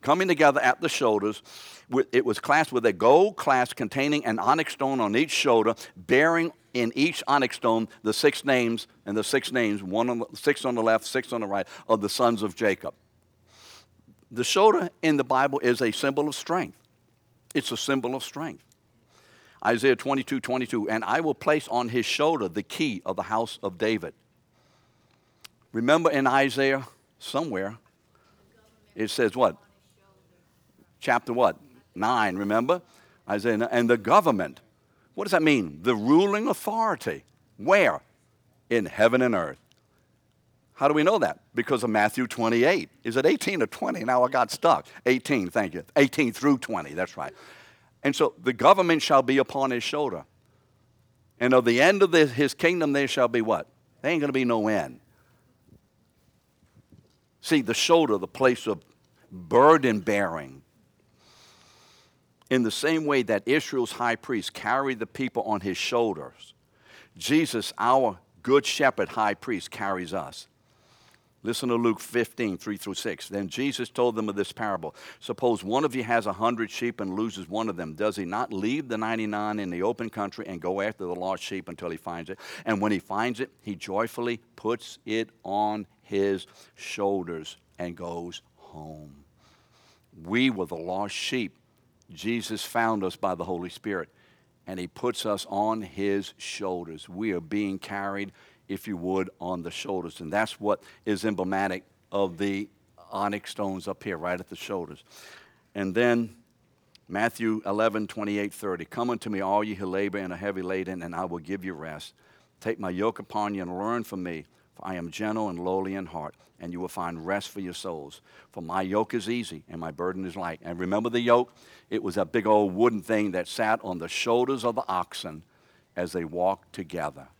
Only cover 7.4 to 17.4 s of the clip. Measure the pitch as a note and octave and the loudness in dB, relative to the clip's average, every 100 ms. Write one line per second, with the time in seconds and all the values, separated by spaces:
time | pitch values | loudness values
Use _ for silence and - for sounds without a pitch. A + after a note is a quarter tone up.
7.4 | B2+ - A#2+ A2+ A2 - G#2+ G#2+ D3 - | 2 0 2 2 0 -4 -2 2 2 2
8.4 | C#3 C3 A#2 A#2 - _ - G#2 G#2 C#3 | 0 2 2 -2 -6 _ -6 -4 0 0
9.4 | - B2+ A2+ G#2 F#2+ G#2 A#2+ A#2+ A2+ - | 0 0 0 -2 -4 -2 0 -2 -6 -2
10.4 | - C#3+ C3 A#2+ A2+ A2 - C3 C3 A#2+ | 0 0 0 0 4 2 2 -4 -4 -6
11.4 | G#2 G2+ F#2 - - A2 G2+ - A#2+ A2+ | -4 -4 -4 -10 0 2 2 2 2 2
12.4 | G#2 F2+ A2 F#2+ E2 - _ _ _ _ | -2 0 0 0 -4 -12 _ _ _ _
13.4 | _ _ - - _ _ _ _ _ A2 | _ _ -20 -20 _ _ _ _ _ -4
14.4 | A#2+ - G#3+ E4 F3 _ D#3+ D3 B2+ C3 | 0 6 6 6 0 _ 2 2 4 4
15.4 | C#3 C#3 A#2+ A#2+ B2 G#2+ C#3+ C#3 D3 C3+ | 2 2 2 4 2 0 0 0 -2 -4
16.4 | - F3 D#3+ - _ _ _ _ _ _ | -2 -2 -2 -10 _ _ _ _ _ _